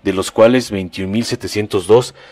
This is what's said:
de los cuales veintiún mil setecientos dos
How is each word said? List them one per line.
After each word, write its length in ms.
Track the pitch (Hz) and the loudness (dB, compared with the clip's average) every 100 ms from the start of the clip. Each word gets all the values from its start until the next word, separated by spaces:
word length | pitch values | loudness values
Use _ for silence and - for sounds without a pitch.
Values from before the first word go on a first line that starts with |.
de 120 | 101 | -6
los 160 | 95 92 | -4 -4
cuales 400 | - 113 127 120 | 4 4 4 -2
veintiún 400 | 101 90 - 95 | -6 -6 -8 -4
mil 140 | 107 | -4
setecientos 640 | 117 127 95 104 104 101 90 | -4 -6 -6 -6 -4 -4 2
dos 280 | 117 127 - - | 2 2 -10 -20